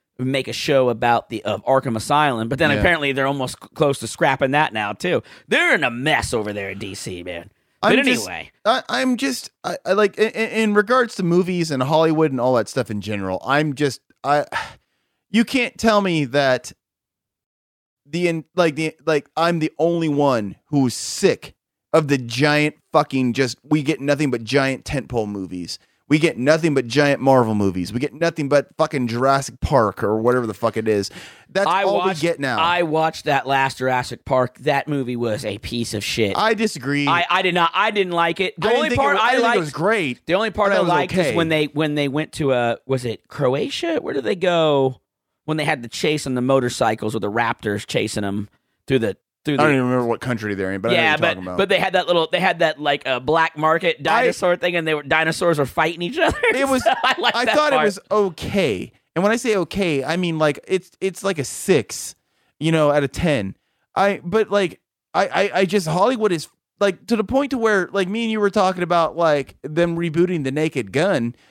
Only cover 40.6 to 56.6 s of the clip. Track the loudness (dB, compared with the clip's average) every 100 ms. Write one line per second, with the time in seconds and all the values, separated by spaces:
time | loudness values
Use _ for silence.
40.6 | 0 2 2 0 0 0 0 0 0 0
41.6 | 0 -2 -2 0 -2 -2 -4 -2 0 2
42.6 | 0 -2 -2 -4 -2 -8 _ -2 0 0
43.6 | -4 -4 -4 -4 -4 -4 -4 -2 0 2
44.6 | 4 4 2 -2 _ _ _ _ -6 -4
45.6 | -2 -4 -6 -4 -2 -2 -2 -2 2 2
46.6 | 2 0 0 0 -4 -4 -4 -2 -2 -2
47.6 | -4 -4 -4 -4 -2 -4 -4 -6 -8 _
48.6 | _ _ -2 0 0 -6 _ _ -4 2
49.6 | 2 2 2 0 0 -2 -4 -6 -4 -4
50.6 | -4 -2 -2 0 2 2 0 -2 -6 -2
51.6 | 0 0 2 0 2 0 2 0 0 0
52.6 | -2 0 -2 -2 -2 -4 0 2 0 0
53.6 | 0 2 0 -2 0 2 2 0 0 0
54.6 | -2 -2 -2 -4 0 0 0 0 0 0
55.6 | -2 0 -2 -2 -6 0 0 0 0 0